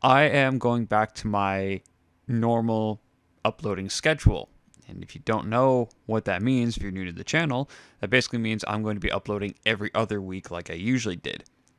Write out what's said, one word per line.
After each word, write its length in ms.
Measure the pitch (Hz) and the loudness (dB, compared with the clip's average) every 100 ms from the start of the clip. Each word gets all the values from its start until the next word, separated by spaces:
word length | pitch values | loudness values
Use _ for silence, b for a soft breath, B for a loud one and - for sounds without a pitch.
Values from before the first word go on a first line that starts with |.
I 200 | 127 135 | 4 6
am 360 | 151 143 131 131 | 6 4 2 2
going 280 | 120 120 110 | 0 0 2
back 280 | 107 107 - | 2 0 -2
to 100 | 107 | -2
my 560 | 104 98 98 98 95 _ _ _ _ - | 0 0 0 -2 -4 _ _ _ _ -4
normal 760 | 117 117 117 113 110 110 107 _ _ _ _ | 0 2 2 2 0 0 -4 _ _ _ _
uploading 460 | 110 - 107 95 95 | -4 -2 -4 -4 -4
schedule. 580 | - 156 151 - 85 - _ _ _ - | -2 0 4 4 4 -6 _ _ _ -18
And 160 | 90 | -16
if 120 | - | -14
you 60 | 143 | -8
don't 240 | - 110 101 | -2 -2 0
know 420 | 117 131 127 117 _ - | 2 4 4 0 _ -4
what 180 | 110 | -2
that 160 | 104 92 | 0 0
means, 360 | 120 131 117 - | 2 2 0 -2
if 60 | |
you're 80 | 101 | -6
new 120 | 92 | -6
to 80 | 90 | -8
the 120 | 87 | -10
channel, 440 | - 156 160 123 139 B B B | -2 0 0 -2 -4 B B B
that 80 | 101 | 0
basically 300 | 123 - 120 | 2 2 -2
means 260 | 110 110 - | -2 -4 -4
I'm 160 | 107 | -4
going 140 | 107 104 | -2 -4
to 40 | |
be 120 | - | -2
uploading 420 | - - 104 101 - 110 | -4 -2 -4 -4 -4 -2
every 240 | 107 104 | -2 -2
other 260 | 104 110 104 | -2 -2 -4
week 300 | 95 92 - | -6 -10 -10
like 200 | 87 - | -10 -10
I 40 | |
usually 420 | 85 107 127 113 87 | -6 -2 0 -2 -6
did. 280 | - - - _ _ | -8 -10 -14 _ _